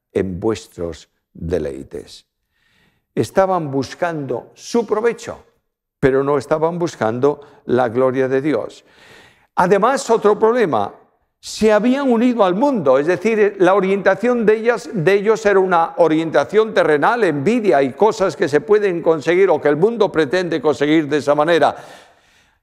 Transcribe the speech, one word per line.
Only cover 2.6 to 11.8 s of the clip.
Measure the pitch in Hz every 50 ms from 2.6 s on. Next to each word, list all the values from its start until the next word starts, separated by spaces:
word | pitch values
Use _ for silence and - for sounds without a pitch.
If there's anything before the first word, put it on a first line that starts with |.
| _ _ _ _ _ _ _ _ _ _ _
Estaban | - 117 - - 196 190 190 185 175 160 143
buscando | 131 139 127 - - - 175 175 165 151 139 131 131 117 - - _
su | _ - - - 233 226
provecho, | - 214 208 226 233 226 - - - 80 - - _ _ _ _ _ _ _ _ _ _ _
pero | - 131 131 135 139
no | 139 147 147
estaban | - - 156 156 156 165 175 175
buscando | 175 165 - - 113 110 113 123 127 143 147 - - - - _ _
la | - 123 123 127 120
gloria | 107 127 131 131 123 135 131 127
de | 135 135
Dios. | 135 156 135 107 - - - - _ _ _ _ - - - - - - _ _ _ _ _
Además, | - 185 180 202 196 202 247 277 247 - -
otro | 220 214 202 202 214 208
problema, | 220 220 233 254 220 165 127 107 101 - - - _ _ _ _ _ _ _ _
se | - - - - 214 220 214
habían | 208